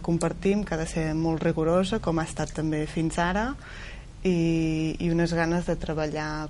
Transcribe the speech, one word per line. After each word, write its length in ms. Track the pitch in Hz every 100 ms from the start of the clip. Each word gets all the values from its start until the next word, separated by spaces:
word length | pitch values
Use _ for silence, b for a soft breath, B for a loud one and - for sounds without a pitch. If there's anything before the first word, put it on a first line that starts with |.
| -
compartim, 560 | 170 165 165 190 208
que 160 | 196 160
ha 0 |
de 80 | 165
ser 240 | 170 160 156
molt 240 | 165 160
rigorosa, 560 | 170 160 160 180 190 226
com 240 | - 165
ha 80 | 160
estat 240 | - 156
també 320 | - 156 151 151
fins 320 | 170 160 175
ara, 320 | 170 196 240 285 B B B B B - 185
i, 720 | 170 165 165 160 160 160 -
i 120 | 170
unes 200 | 165 170 170
ganes 300 | 165 170 170
de 80 | 165
treballar 680 | - 156 151 156 151 151